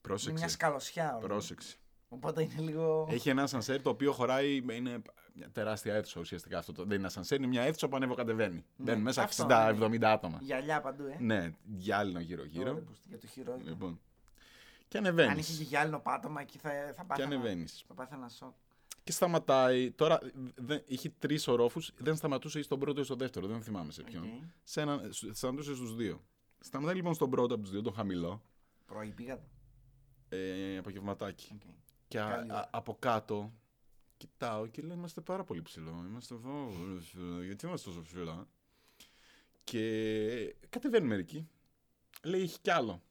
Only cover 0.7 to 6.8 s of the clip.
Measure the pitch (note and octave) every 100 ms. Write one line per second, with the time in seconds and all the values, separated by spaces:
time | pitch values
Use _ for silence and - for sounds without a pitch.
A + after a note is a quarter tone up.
0.7 | C#3 - - D#3 A#2+ A2 G2+ - F2 -
1.7 | - - _ _ B2 D3 D#3+ D#3 C3+ D#3+
2.7 | D#3 D#3+ D#3 D#3 A#2 C#3+ C3 C#3 C3 G#2+
3.7 | C3+ C#3 G#2+ C#3 C3 B2 C3 C#3+ C#3 B2
4.7 | A2+ B2 A#2+ - - - - - G2 G#2+
5.7 | G#2 A2 G#2 G2+ - E2+ F2 - F2+ E2
6.7 | E2+